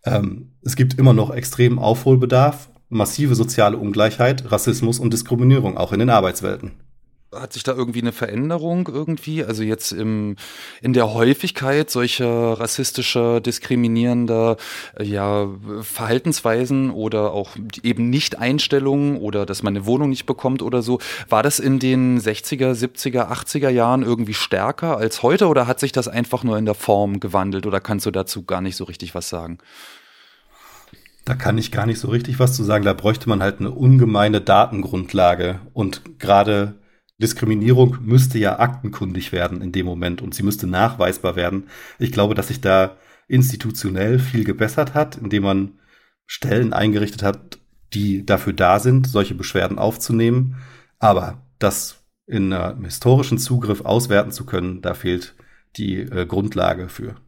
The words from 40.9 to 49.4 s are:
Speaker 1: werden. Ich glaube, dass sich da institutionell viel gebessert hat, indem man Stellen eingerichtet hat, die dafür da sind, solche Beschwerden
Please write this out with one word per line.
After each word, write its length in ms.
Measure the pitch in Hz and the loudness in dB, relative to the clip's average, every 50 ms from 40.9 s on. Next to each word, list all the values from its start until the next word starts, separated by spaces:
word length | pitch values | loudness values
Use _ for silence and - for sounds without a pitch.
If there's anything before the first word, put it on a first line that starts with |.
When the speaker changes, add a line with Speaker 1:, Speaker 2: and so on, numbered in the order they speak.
| - - 92 90 92 - - 92 85 | 2 0 0 0 0 -2 -4 -4 -2
Speaker 1:
werden. 340 | 90 87 90 92 98 98 - - - - - - _ | -2 -2 -2 -4 -6 -8 -10 -20 -20 -20 -20 -6 _
Ich 140 | 120 127 | -4 -2
glaube, 220 | - 107 101 104 110 | 2 2 2 2 2
dass 140 | 101 98 - | -2 -2 -4
sich 120 | 127 - | -8 -2
da 360 | - 98 92 95 95 95 - _ _ _ _ _ _ | 2 4 6 6 4 2 -2 _ _ _ _ _ _
institutionell 920 | _ 131 127 131 127 123 104 - 110 107 - - 98 92 92 98 110 127 127 | _ 4 4 4 4 2 -4 -6 -6 -6 -4 -6 -4 -2 -2 0 2 2 2
viel 240 | 131 131 127 113 104 | 0 0 0 0 0
gebessert 500 | 104 95 - 110 110 - - 147 131 - | 0 0 0 0 0 0 -2 -2 0 0
hat, 220 | 147 151 147 - | -2 -2 -2 -4
indem 260 | - 117 101 104 104 | -10 -6 -2 -2 0
man 300 | 98 98 98 98 98 98 - _ _ _ _ _ _ _ _ _ _ | 2 2 0 0 -2 -4 -8 _ _ _ _ _ _ _ _ _ _
Stellen 460 | - - - - 127 104 113 123 110 | -16 -12 -8 -2 0 0 2 0 0
eingerichtet 500 | - - 104 110 107 104 104 101 - - | 0 0 0 2 2 0 -2 -2 -4 -2
hat, 360 | 101 98 98 - - - - _ _ _ _ _ _ _ | -2 -2 -2 -4 -10 -20 -20 _ _ _ _ _ _ _
die 320 | - 104 104 101 98 98 98 | -6 -2 -2 0 -2 -2 0
dafür 280 | - 101 90 - 104 | 0 0 0 2 -4
da 260 | 95 - 95 87 92 104 | 0 2 4 4 4 4
sind, 300 | - 123 127 131 131 131 | 4 4 4 4 2 2
solche 260 | - 104 98 98 95 | 2 0 0 0 -4
Beschwerden 440 | 87 | -8